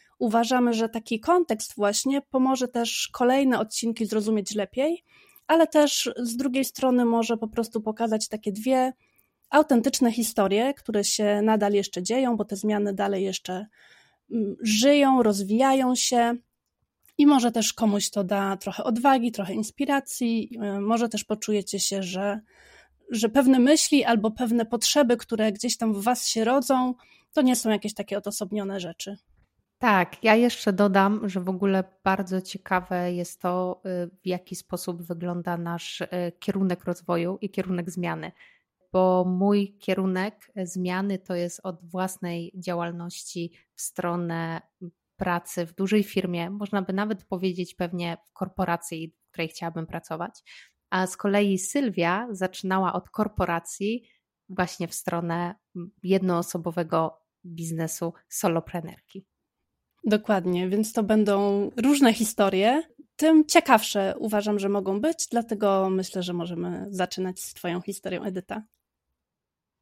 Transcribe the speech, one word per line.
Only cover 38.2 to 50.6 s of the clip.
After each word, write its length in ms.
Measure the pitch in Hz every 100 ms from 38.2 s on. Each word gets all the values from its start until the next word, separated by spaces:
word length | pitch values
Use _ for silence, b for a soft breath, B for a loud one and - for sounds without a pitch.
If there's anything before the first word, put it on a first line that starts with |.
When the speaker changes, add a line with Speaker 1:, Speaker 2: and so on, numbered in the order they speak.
| 160 b b b _ _ _
Speaker 2:
bo 320 | 185 185 185
mój 520 | 185 185 202 208 196 -
kierunek 760 | - 190 190 185 202 214 - 208
zmiany 540 | 175 185 180 185 202 185
to 160 | 190
jest 260 | 175 175 -
od 240 | 190 165 170
własnej 680 | 185 185 - 175 170 170
działalności 1000 | 185 180 170 170 175 175 - - 170 170 b b
w 60 | -
stronę 800 | - - 175 175 170 165 165 165 - _ 175 - _ _
pracy 500 | 190 170 - 175 165
w 80 |
dużej 300 | - 190 214
firmie, 460 | 202 190 180 175 170
można 320 | 202 202 202
by 100 | 190
nawet 320 | 190 214 202
powiedzieć 500 | _ 185 190 180 175
pewnie 420 | - 175 175 170 165
w 80 | _
korporacji, 800 | - 185 - 175 170 - 160 160 - _
w 20 |
której 180 | - 160
chciałabym 380 | - 170 165 160
pracować. 560 | 165 - 160 180 - B B